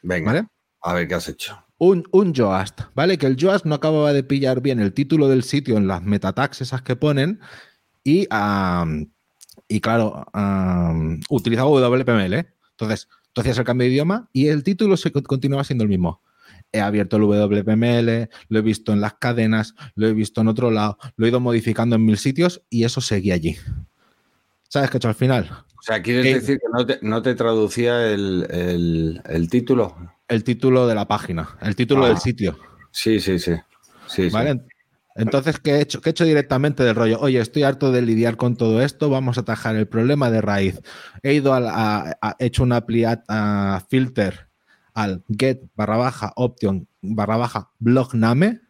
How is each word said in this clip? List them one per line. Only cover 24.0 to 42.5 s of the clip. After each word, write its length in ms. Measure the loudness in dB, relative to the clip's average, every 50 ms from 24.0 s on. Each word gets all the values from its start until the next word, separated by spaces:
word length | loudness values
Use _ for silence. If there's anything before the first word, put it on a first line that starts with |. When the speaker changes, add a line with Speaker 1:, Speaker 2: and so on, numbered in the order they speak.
| _ _ _ _ _ _ _ _ _ _ _ _ _ _
Speaker 2:
¿Sabes 200 | -2 0 0 0
qué 60 | 0
he 20 | -2
hecho 100 | -2 -2
al 60 | 0
final? 360 | 0 0 2 2 0 -2 -4 -10 -18 -20 _ _ -16
Speaker 1:
O 40 |
sea, 200 | -6 -4 -4 -2
¿quieres 240 | -2 0 0 2 2
Speaker 2:
Eh, 80 | 2 2
Speaker 1:
decir 240 | 2 0 0 -2 -2
que 80 | -2 -4
no 140 | -2 -2 -2
te, 140 | -2 -2 -4
no 220 | -2 -2 -2 0
te 120 | 0 -2 -2
traducía 720 | 0 0 0 2 2 0 0 0 -2 -2 0 0 0 0 0
el, 340 | 0 0 -2 -2 -2 -2 -4 -4
el, 720 | -4 -4 -2 -2 0 0 0 0 0 0 -2 -2 -4 -8 -10
el 240 | -6 -4 -2 -2 0
título? 480 | 0 -2 0 2 0 0 0 -2 -4 -14 -20 -20 _ _ _ _
Speaker 2:
El 160 | -4 -2 -2
título 420 | -2 -4 0 2 2 4 4 4
de 80 | 2 0
la 140 | 0 0 -2
página, 480 | -2 -4 -4 -6 -6 -6 -6 -8 -12 -8
el 120 | -6 -6 -2
título 300 | -2 0 2 2 4 4
del 100 | 4 2
Speaker 1:
Ah. 40 | 2
Speaker 2:
sitio. 360 | 0 -4 -4 -2 -4 -4 -4 -6 -16 -20 -20 _ -20 _
Speaker 1:
Sí, 260 | _ -4 0 0 0 2
sí, 200 | 2 0 -2 -2
sí. 120 | 0 -2 -2 -2 -4 _ _ _ _ _ _ -20 -20
Sí, 180 | -8 -4 -2 0
sí. 40 | 0
Speaker 2:
¿Vale? 320 | 0 0 0 0 -2 -4 -6 -12 -20 _ _ _ _ _ _ _ _
Entonces, 420 | -4 -2 0 0 0 0 0 -4 -2
¿qué 140 | _ 0
he 80 | 2 2
hecho? 200 | 0 0 -4 -4
¿Qué 100 | -2 -4
he 20 |
hecho 120 | -2 0 0
directamente 600 | 2 2 2 2 0 0 0 0 0 0 2 2
del 100 | 2 2
rollo? 240 | 2 2 2 2 2
"Oye, 220 | 0 0 2 0
estoy 240 | 0 -2 0 0 0
harto 260 | 0 0 0 0 2
de 120 | 2 2
lidiar 340 | 2 2 2 2 2 0 0
con 180 | 0 -2 -2 0
todo 240 | 0 0 2 2 2
esto, 280 | 2 0 -2 _ -2 0
vamos 280 | 0 0 -2 -2 -2 -4
a 20 |
atajar 340 | -4 -4 -6 -4 -4 -2 -2
el 140 | -2 -2 -2
problema 420 | 0 0 0 2 2 2 2 2
de 100 | 2 0
raíz". 400 | 0 0 0 0 0 0 -2 -6 -14 -20 -20 -20 -20 -20 -20 -8 -2
He 80 | 0 0
ido 180 | 2 2 2 2
a 40 | 2
la, 120 | 0 -2
a, 440 | 0 0 2 2 2 0 -2 -4 -8 _
a, 160 | -6 -6 -4 _
he 80 | -2
hecho 160 | -2